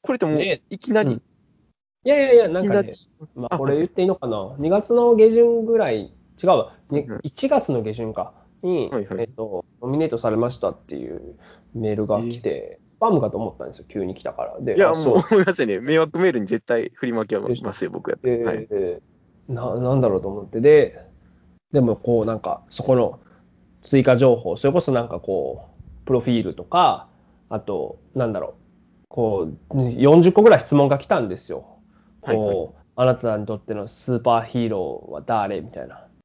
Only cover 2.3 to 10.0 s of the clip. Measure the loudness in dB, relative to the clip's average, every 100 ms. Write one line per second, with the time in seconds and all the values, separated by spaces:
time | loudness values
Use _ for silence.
2.3 | 6 6 0 0 0 -2 -10 _ _ -20
3.3 | -12 -6 -4 0 0 0 0 -2 -2 -4
4.3 | -6 -6 -6 0 0 2 2 4 6 6
5.3 | 8 4 4 0 0 2 -2 -6 _ _
6.3 | -2 2 2 2 -12 _ -4 -4 -10 -10
7.3 | -6 0 0 0 -4 -4 -6 -8 -6 -10
8.3 | _ _ _ -4 -4 -4 -6 -6 -8 -8
9.3 | -8 -10 -10 -12 _ -6 -2